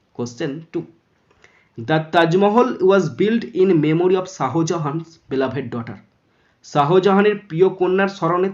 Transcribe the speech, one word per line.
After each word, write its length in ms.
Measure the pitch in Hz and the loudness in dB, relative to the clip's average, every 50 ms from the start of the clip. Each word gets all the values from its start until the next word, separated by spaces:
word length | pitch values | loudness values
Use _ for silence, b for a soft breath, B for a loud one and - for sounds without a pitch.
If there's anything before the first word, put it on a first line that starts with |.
| _ _ _ | _ _ _
কোশ্চেন 360 | - 120 120 120 - 165 143 135 160 160 _ - | -10 -10 -10 -8 -8 -8 -8 -8 -10 -12 _ -10
টু, 80 | 170 165 - - _ _ _ _ _ _ _ b b b b b b b b b 117 113 | -10 -10 -12 -16 _ _ _ _ _ _ _ b b b b b b b b b -10 -4
the 100 | 131 156 156 156 - - | -2 -2 -2 -2 0 0
তাজমহল 560 | 175 170 160 170 196 202 208 208 240 247 247 - - 180 190 | 2 2 2 2 2 2 2 4 2 2 2 0 0 2 4
was 120 | 196 196 170 143 117 113 | 4 4 2 0 -2 -2
built 220 | 185 214 233 233 - - - 190 | -2 0 0 -2 -4 -4 -2 0
in 80 | 185 196 175 156 143 | 2 2 2 2 2
memory 300 | 156 160 170 175 185 190 185 | 2 0 2 2 2 0 0
of 40 | 185 - - | -2 -6 -8
শাহজাহান's 720 | - 139 127 123 165 160 160 175 165 151 143 147 160 160 - - _ _ - | -6 -6 -2 -2 -2 -2 -2 -2 -4 -4 -4 -6 -6 -8 -12 -18 _ _ -8
beloved 340 | 135 131 131 123 113 143 123 117 120 | -4 -4 -4 -4 -4 -6 -8 -8 -8
daughter, 240 | 120 117 117 101 98 - _ _ _ _ _ _ _ _ _ _ _ - - - | -10 -10 -10 -14 -18 -20 _ _ _ _ _ _ _ _ _ _ _ -12 -4 0
শাহজাহানের 600 | 147 143 147 180 190 180 202 190 202 202 214 208 202 - - | 0 2 4 4 4 4 4 4 4 4 2 2 -2 -6 -4
প্রিয় 180 | 156 165 190 190 185 - | 0 2 2 2 2 0
কন্যার 300 | 180 180 185 196 196 190 196 | -2 0 2 2 0 0 -2
স্মরণে 320 | - 165 165 175 180 185 190 | -2 -2 -2 0 0 -2 -2